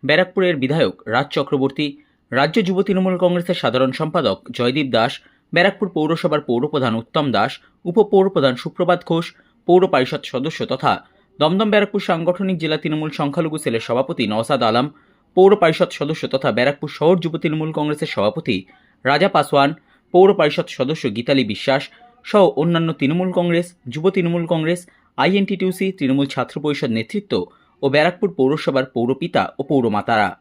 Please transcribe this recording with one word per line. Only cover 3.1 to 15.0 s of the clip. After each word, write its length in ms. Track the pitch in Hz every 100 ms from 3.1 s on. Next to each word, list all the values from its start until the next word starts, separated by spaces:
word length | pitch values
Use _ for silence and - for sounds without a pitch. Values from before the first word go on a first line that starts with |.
| 180
কংগ্রেসের 380 | 180 175 175 175
সাধারণ 360 | 131 120 131
সম্পাদক 500 | 127 156 175 127 95 -
জয়দীপ 400 | - 120 135 139
দাস, 300 | 117 117 - _ _ _
ব্যারাকপুর 360 | 165 185 196 202
পৌরসভার 520 | 170 151 165 175 147
পৌরপ্রধান 540 | 143 120 147 147 127 113
উত্তম 360 | 113 160 147
দাস, 280 | 104 117 - _ _ 175
উপপৌরপ্রধান 720 | 175 208 196 190 190 139 123
সুপ্রভাত 480 | 165 - 175 175 -
ঘোষ, 280 | 165 170 - _ _ -
পৌর 220 | 180 185
পরিষদ 320 | 143 127 147
সদস্য 420 | - 127 143 - -
তথা 400 | 120 143 95 - _ _ _
দমদম 300 | 151 190 214
ব্যারাকপুর 300 | 208 202 202
সাংগঠনিক 580 | - 170 170 175 196 180
জেলা 200 | 160 156
তৃণমূল 320 | 165 151 156
সংখ্যালঘু 480 | 151 143 143 160 156
সেলের 220 | 139 117
সভাপতি 480 | - 120 135 165 107
নওসাদ 360 | 107 117 139
আলম, 260 | 117 113 139 -